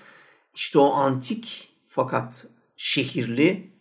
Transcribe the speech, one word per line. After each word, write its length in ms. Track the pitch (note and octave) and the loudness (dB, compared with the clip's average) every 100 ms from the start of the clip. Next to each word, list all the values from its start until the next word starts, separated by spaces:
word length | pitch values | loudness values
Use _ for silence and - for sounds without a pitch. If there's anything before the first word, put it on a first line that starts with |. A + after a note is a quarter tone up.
| - - _ _ _ | -20 -20 _ _ _
işte 240 | - - D#3 | -10 0 4
o 140 | C#3+ | 4
antik 760 | C#3+ C#3 C3 B2+ A3 - - - _ _ | 4 0 0 -4 -6 -8 -16 -20 _ _
fakat 580 | - C3 B2 - - - _ _ _ | -4 -2 -2 -4 -12 -18 _ _ _
şehirli 960 | - - B2+ C3+ A2+ A#2 D#3+ G3 - _ | -4 -2 -2 -2 -4 2 2 2 -8 _